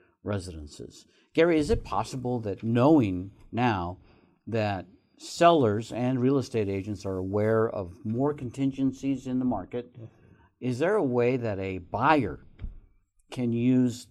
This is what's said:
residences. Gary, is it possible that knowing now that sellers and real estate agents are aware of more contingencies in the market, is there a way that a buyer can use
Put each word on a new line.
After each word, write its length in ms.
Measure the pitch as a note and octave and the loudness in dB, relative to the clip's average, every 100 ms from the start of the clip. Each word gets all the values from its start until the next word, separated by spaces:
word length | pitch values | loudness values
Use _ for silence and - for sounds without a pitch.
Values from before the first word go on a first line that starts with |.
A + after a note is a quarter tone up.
| _ _ | _ _
residences. 800 | F#2+ G2+ F#2 E2 D2 - - - - _ _ - | -6 -6 -6 -12 -16 -16 -18 -18 -20 _ _ 2
Gary, 240 | E3+ D#3+ | 4 4
is 100 | D3 | 2
it 140 | - | -2
possible 560 | - G2 A#2+ C3 B2+ B2 | -2 -4 -4 -6 -4 -4
that 240 | G#2 F#2+ | -4 -4
knowing 680 | A2+ A#2+ C3+ D#3+ G#2+ F2+ G2 - - | 0 4 6 6 4 -2 -6 -14 -10
now 460 | A2 B2 G2+ F2 G2 - _ _ _ - | -2 0 0 -4 -10 -18 _ _ _ -6
that 400 | A2 G#2 F#2+ F2+ - _ _ | -2 -2 -4 -8 -20 _ _
sellers 720 | - - E3+ E3+ A#2 G#2 A2 | -16 4 6 6 4 0 -4
and 280 | A2 B2 C3 | -4 -2 0
real 180 | B2+ C#3 | 2 2
estate 300 | A#2+ A#2 G2+ | 0 -2 -2
agents 360 | G2 G2 G2+ G2 | -2 -4 -8 -6
are 120 | F#2+ | -6
aware 520 | F#2+ G#2 G#2+ A2+ A2+ | -2 0 2 2 0
of 240 | - F2 F2 | -2 -8 -10
more 300 | G#2+ A2+ C#3+ | -6 -2 -2
contingencies 920 | C#3+ B2 B2+ C3+ C3+ C3+ C3 C#3 C3 B2+ | -2 -8 -4 -4 0 -2 -2 -4 -4 -4
in 100 | B2+ | -2
the 80 | B2+ | 0
market, 500 | G#2+ F#2 A#2+ A#2+ - A2+ _ _ - _ _ | -2 -4 -8 -10 -16 -20 _ _ -20 _ _
is 200 | B2 B2 | -6 -2
there 160 | E3 G#3+ | 0 2
a 80 | |
way 340 | D3 B2 A#2+ B2+ | 2 2 2 2
that 220 | A#2 G2 | -2 -4
a 180 | F#2+ F#2 | -4 -6
buyer 600 | F2+ G#2 C3+ D#3 G2+ C#2+ - - - - - _ _ _ _ | -6 0 2 4 2 -6 -16 -14 -14 -14 -20 _ _ _ _
can 200 | - A#2+ | -6 -2
use 540 | A#2 B2 B2+ B2+ A#2 - | 2 4 4 2 -2 -10